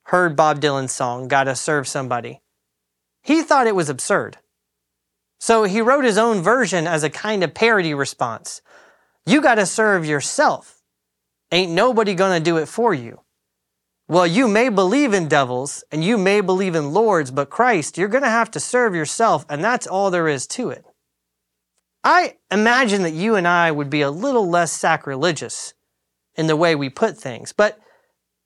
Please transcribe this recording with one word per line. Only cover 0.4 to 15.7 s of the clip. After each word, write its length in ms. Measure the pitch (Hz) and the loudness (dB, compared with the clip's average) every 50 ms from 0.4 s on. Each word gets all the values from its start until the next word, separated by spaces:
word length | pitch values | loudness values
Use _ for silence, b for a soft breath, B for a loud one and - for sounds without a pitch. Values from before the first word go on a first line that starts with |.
| 156 156 151 143 | 2 2 2 2
Dylan's 320 | 147 147 139 135 131 123 | 0 0 0 0 -4 -4
song, 340 | - - 135 123 120 123 131 | -4 -4 -4 -4 -4 -6 -4
Gotta 300 | 123 143 135 135 135 127 | 0 0 2 2 0 -2
Serve 320 | - - - 151 143 131 - | -4 -4 -2 -2 -2 -2 -4
Somebody, 520 | - 147 131 123 127 120 113 - - - _ _ _ _ _ _ _ _ _ _ _ _ _ _ _ _ | -6 -8 -6 -6 -6 -6 -8 -10 -16 -18 _ _ _ _ _ _ _ _ _ _ _ _ _ _ _ _
he 220 | - - 294 330 | -2 0 0 2
thought 240 | 302 - 311 269 247 | 2 2 2 4 4
it 80 | 226 208 | 2 2
was 140 | 185 160 143 | 0 -2 -2
absurd. 500 | 139 123 - - 202 160 117 98 - - _ _ _ _ _ _ _ _ _ _ _ _ _ _ _ _ _ _ _ - | -4 -6 -2 -2 0 -2 -2 -4 -10 -16 _ _ _ _ _ _ _ _ _ _ _ _ _ _ _ _ _ _ _ -6
So 240 | - - 226 220 214 | 0 2 2 4 2
he 160 | 190 185 226 | 2 0 0
wrote 240 | 220 233 269 294 254 | 2 2 2 2 2
his 140 | 240 190 208 | 2 2 2
own 220 | 226 240 220 196 | 2 2 0 0
version 460 | 160 190 240 262 240 170 196 175 - | 2 2 2 2 2 0 0 -2 -2
as 160 | 175 170 156 | 0 -2 -2
a 80 | 147 147 | -2 -2
kind 320 | - - - 214 220 196 | -4 -6 -6 -4 -2 0
of 100 | 170 147 | -2 -2
parody 400 | - - 220 233 226 202 175 160 | 0 2 2 2 4 2 0 0
response. 680 | 147 139 139 - - - 135 120 110 - - - - - _ b b b b b b b b b b b b | -2 -4 -4 -6 -4 -6 -6 -6 -6 -8 -12 -16 -16 -16 _ b b b b b b b b b b b b
"You 140 | - 226 302 | 2 2 4
gotta 260 | 294 277 233 214 196 | 4 4 4 4 2
serve 400 | - - - 220 214 202 180 160 | 0 0 0 2 2 2 0 0
yourself. 760 | 151 151 139 - - - - 302 247 151 - - - _ _ _ _ _ _ _ _ _ _ _ _ _ _ _ - | 0 -2 -2 -4 -4 -2 0 0 0 0 -2 -8 -18 _ _ _ _ _ _ _ _ _ _ _ _ _ _ _ -2
Ain't 200 | 165 175 190 170 | 0 0 0 0
nobody 420 | 165 180 220 254 240 220 220 202 196 | 2 2 2 2 2 2 0 0 2
gonna 260 | 170 190 190 185 165 | 0 2 2 2 2
do 160 | 156 175 170 | 2 0 0
it 100 | 160 147 | 0 -2
for 280 | 139 - - 233 226 185 | -4 -2 -2 0 0 0
you. 260 | 131 117 113 110 - _ _ _ _ _ _ _ _ _ _ _ _ _ _ _ _ _ - | -2 -6 -10 -16 -20 _ _ _ _ _ _ _ _ _ _ _ _ _ _ _ _ _ 0
Well, 180 | 151 180 180 | 2 2 2
you 220 | 170 165 233 269 220 | 4 2 2 2 2
may 220 | 202 220 247 262 | 2 2 2 2
believe 420 | 208 180 196 214 220 285 294 247 | 2 2 2 2 2 2 2 2
in 160 | 202 196 165 143 | 0 0 0 2
devils 560 | 156 143 135 123 123 123 135 147 | 2 2 2 0 -2 -6 -6 -8